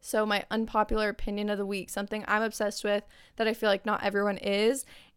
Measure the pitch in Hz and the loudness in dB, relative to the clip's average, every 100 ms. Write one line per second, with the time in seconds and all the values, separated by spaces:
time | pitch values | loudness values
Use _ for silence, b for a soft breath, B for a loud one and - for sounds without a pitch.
0 | - 220 220 202 - 220 226 220 214 220 | -2 0 2 0 0 -2 2 2 2 2
1 | 214 - - 208 208 202 196 202 180 202 | 0 0 -4 -2 -2 -2 -2 -4 -6 -6
2 | 202 214 - 214 220 - 208 - 208 202 | -6 -6 0 0 0 -2 -4 -2 0 0
3 | - B B - 220 233 214 196 214 208 | -2 B B -2 -2 2 2 2 0 0
4 | 196 202 202 196 202 202 220 269 - B | 0 0 0 -2 -2 2 2 2 -6 B
5 | B | B